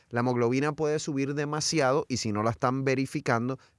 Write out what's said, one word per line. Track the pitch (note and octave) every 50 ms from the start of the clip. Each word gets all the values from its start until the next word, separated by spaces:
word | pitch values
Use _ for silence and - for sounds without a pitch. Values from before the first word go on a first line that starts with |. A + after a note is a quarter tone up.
| _ -
La | - A#2+
hemoglobina | B2 B2+ B2 A#2+ A#2+ A#2 B2+ C3+ C#3+ D3+
puede | D3+ C#3+ D#3 D3+ D3+ D#3+
subir | - E3 D3 C3+ C#3 C3+ D3
demasiado | D3 D3 D3 D3+ D#3 D3+ - E3 D#3 C#3 B2+ C3+ D#3 - -
y | C3
si | A2 - A2
no | G#2 G#2
la | A2 A2+
están | A2+ - - B2 B2+ C3+ C3+
verificando, | C#3 C3 C3 C3+ B2+ - D3+ - - B2 A#2 A#2 B2+ C3+ - - _ _